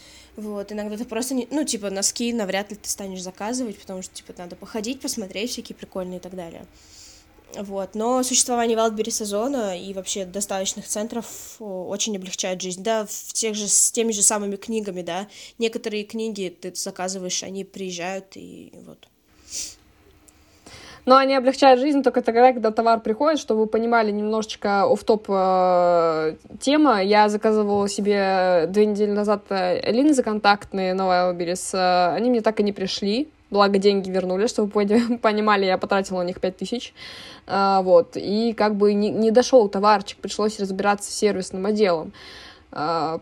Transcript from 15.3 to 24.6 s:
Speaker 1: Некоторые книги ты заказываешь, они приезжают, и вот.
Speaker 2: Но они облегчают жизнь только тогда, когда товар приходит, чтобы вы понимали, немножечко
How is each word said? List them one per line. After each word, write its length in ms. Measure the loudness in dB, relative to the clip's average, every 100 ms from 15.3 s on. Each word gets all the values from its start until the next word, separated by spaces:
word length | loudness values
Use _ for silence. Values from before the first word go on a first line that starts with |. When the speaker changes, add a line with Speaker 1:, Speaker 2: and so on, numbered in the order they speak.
| -14 -18 -4
Speaker 1:
Некоторые 460 | -4 -4 -6 -6
книги 440 | -6 -6 -6 -6 -8 -8
ты 120 | -12
заказываешь, 680 | -10 -10 -6 -6 -6 -6 -6
они 220 | -6 -10
приезжают, 600 | -10 -10 -10 -8 -8 -8 -12 -18
и 360 | -18 -18 -20 -20 -20
вот. 200 | -20 _ _ _ _ -14 -10 -10 -14 _ _ _ _ _ _ _ _ -20 -20 -20 -6
Speaker 2:
Но 120 | 6 6
они 180 | 6
облегчают 460 | 2 2 6 8 8
жизнь 220 | 6 2
только 180 | 2 0
тогда, 300 | 2 6 6
когда 180 | 6 0
товар 300 | 0 2 2
приходит, 400 | 0 0 2 0
чтобы 220 | 0 0
вы 40 | 0
понимали, 460 | 0 2 2 2
немножечко 720 | 0 -2 -2 -4 -4